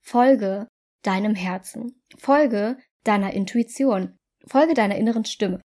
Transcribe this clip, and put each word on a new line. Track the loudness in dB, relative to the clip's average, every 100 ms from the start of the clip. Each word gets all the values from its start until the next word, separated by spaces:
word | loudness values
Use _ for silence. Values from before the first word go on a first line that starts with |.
„Folge | -2 2 4 4 2 -4 -8 _ _ _
deinem | -4 -2 0 -2
Herzen, | -4 -6 -10 -12 -14 -16 _ -14
folge | 0 2 2 0 -4 -6 _ _
deiner | -2 0 0
Intuition, | -4 -2 -2 -2 -2 0 0 -4 _ _ _ -2
folge | 2 2 2
deiner | 0 0
inneren | 0 0 -4
Stimme.“ | -4 -4 -4 _